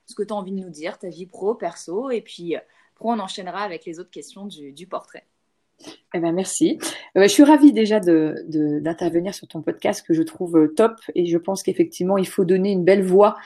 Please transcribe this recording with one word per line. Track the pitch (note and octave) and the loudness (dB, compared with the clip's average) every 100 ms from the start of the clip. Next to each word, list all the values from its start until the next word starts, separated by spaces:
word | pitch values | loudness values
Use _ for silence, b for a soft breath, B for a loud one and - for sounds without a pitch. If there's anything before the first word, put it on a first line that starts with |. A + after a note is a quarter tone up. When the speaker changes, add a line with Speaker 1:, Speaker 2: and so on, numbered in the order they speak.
Speaker 1:
ce | _ | _
que | - | -10
t'as | G3+ | -8
envie | G#3 F#3 | -8 -8
de | G3 | -10
nous | F#3 | -12
dire, | D3+ D#3+ - | -12 -12 -12
ta | F#3 | -14
vie | D#3+ | -14
pro, | F#3 - F#3+ | -18 -8 -6
perso, | - E3+ - - F#3 C4+ | -4 -8 -10 -10 -8 -6
et | A#3 | -8
puis, | - - E3+ | -8 -14 -8
euh, | D3 - _ _ _ | -8 -10 _ _ _
après, | A3 | -6
on | A3+ | -6
enchaînera | F#3+ - F3+ F3+ | -6 -10 -12 -10
avec | G#3 E3 - | -10 -10 -14
les | E3 | -16
autres | F#3+ | -16
questions | F3 - G3 | -18 -20 -18
du, | G3+ D3+ C#3 | -16 -16 -20
du | C#3 F#3 | -20 -14
portrait. | - - - - _ _ _ _ _ B B _ | -12 -12 -20 -20 _ _ _ _ _ B B _
Speaker 2:
Eh | F3 | -6
ben, | E3 | -4
merci. | E3+ F#3+ - D#3+ - B B B F#3 | -4 -4 -2 -2 -2 B B B 2
Euh, | |
je | G3 | 4
suis | G3+ | 8
ravie | C#4+ D4+ C#4+ | 8 10 8
déjà | A3 G#3+ G#3+ | 6 2 2
de, | F3 D#3+ D#3 - D#3+ | 4 4 2 -4 -6
de, | D#3 D3+ D3 | -2 -2 -2
d'intervenir | D3+ E3+ F3 E3 F#3 | -4 -4 -2 -2 -4
sur | F#3+ - | -8 -14
ton | D#3+ | -10
podcast | D3+ E3 - G3 | -8 -4 -4 -6
que | - | -2
je | D#3+ | -2
trouve, | D#3+ - F3 E3 | -2 -6 0 2
euh, | D3+ | 2
top | D#3 A3+ A3+ - | 4 0 0 -6
et | - F3 | -4 -2
je | E3+ | -2
pense | E3+ F#3+ | -2 -6
qu'effectivement, | - F3+ E3 - F3+ G3 | -4 -2 -2 -2 -2 0
il | F#3 | -2
faut | - | -2
donner | F3 F#3 G3 | 0 0 0
une | F#3+ | 0
belle | F3 G3 | 2 2
voix. | F#3 F#3 G#3 G#3+ | 4 4 4 2